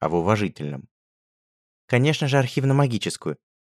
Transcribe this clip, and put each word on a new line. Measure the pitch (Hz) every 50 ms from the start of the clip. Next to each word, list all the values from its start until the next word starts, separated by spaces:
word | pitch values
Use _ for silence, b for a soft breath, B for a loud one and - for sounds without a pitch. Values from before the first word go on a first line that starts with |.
а | - 78
в | 82
уважительном. | 85 82 92 110 104 104 87 - - 76 73 71 65 - - _ _ _ _ _ _ _ _ _ _ _ _ _ _ _ _ _ _ _
"Конечно | - - 120 131 151 151 - 156 135
же, | 135 139
архивно-магическую. | 131 123 - 147 131 135 135 143 143 131 117 104 - - - - - 80 73 - _ _ _ _